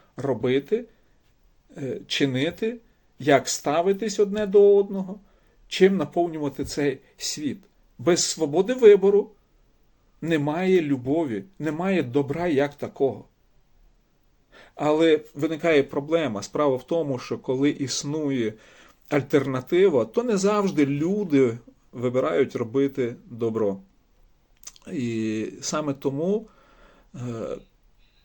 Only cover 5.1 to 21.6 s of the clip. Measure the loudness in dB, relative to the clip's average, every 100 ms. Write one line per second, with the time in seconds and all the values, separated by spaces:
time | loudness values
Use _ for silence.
5.1 | -12 _ _ _ _ -8 4 4 4 -2
6.1 | -2 -2 -2 -6 -6 -8 -2 -2 -4 _
7.1 | -12 -10 -6 -8 -8 _ _ _ -4 0
8.1 | 2 0 -2 -2 0 0 6 8 8 6
9.1 | 2 0 _ _ _ _ _ _ _ _
10.1 | -10 -2 0 0 0 4 4 4 -2 0
11.1 | -2 -2 -4 -8 -8 -6 -4 -2 0 0
12.1 | -2 -2 -2 0 0 0 -4 -10 -2 -2
13.1 | -2 -16 _ _ _ _ _ _ _ _
14.1 | _ _ _ _ -20 -20 -4 0 2 4
15.1 | 2 0 -6 -6 -2 2 2 2 -4 -2
16.1 | -2 -2 -6 -6 -2 0 0 -2 -4 -2
17.1 | -6 -6 -8 -4 0 0 0 -6 -6 -6
18.1 | -4 -4 -2 -4 -6 -20 -20 -20 _ -4
19.1 | -4 2 0 0 -6 -2 2 4 4 0
20.1 | -2 0 0 2 0 0 0 0 0 -2
21.1 | -2 0 2 2 0